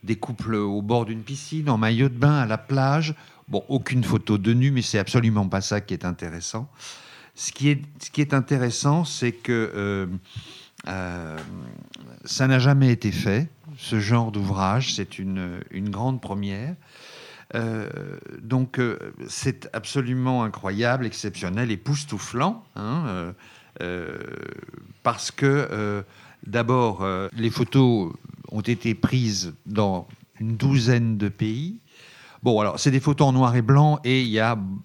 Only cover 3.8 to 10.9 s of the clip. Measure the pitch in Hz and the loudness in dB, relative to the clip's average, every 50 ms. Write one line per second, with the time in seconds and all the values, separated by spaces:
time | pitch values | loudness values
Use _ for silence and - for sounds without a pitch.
3.8 | - - 127 127 117 - - 107 - - 107 104 95 110 117 123 127 143 139 123 | -2 0 0 2 2 4 2 0 2 2 0 2 4 4 4 4 4 4 4 2
4.8 | 104 - - - 117 - - 127 117 113 107 107 101 92 95 95 95 - 104 104 | 0 0 0 0 0 2 2 2 4 4 4 2 2 2 0 -2 -2 0 -2 -2
5.8 | 98 - 95 82 - 92 87 - 92 85 80 85 82 - - 113 127 147 _ - | -2 -4 -8 -4 -4 -6 -6 -4 -8 -10 -8 -8 -10 -8 -8 -8 -10 -10 _ -20
6.8 | - - - - - - - - - - _ - - - - - 135 143 147 139 | -20 -18 -18 -20 -20 -20 -20 -20 -20 -20 _ -10 -10 -10 -6 2 2 4 4 2
7.8 | 143 - - - - - - 147 147 143 147 135 120 - 143 135 127 120 117 - | 0 -10 -16 -18 -18 -8 -2 -2 0 2 2 0 2 2 0 2 2 0 0 2
8.8 | - 143 147 170 170 139 - - 127 120 113 - - - 120 117 113 - - 104 | 2 4 4 4 2 -2 -4 -2 -2 -2 -2 -4 -2 0 0 0 0 0 -2 -2
9.8 | 101 101 101 98 95 90 90 92 - - - - - - - - - - _ - | -2 0 0 0 -2 -4 -4 -8 -10 -12 -16 -16 -16 -16 -20 -20 -20 -20 _ -16
10.8 | - - | -12 -8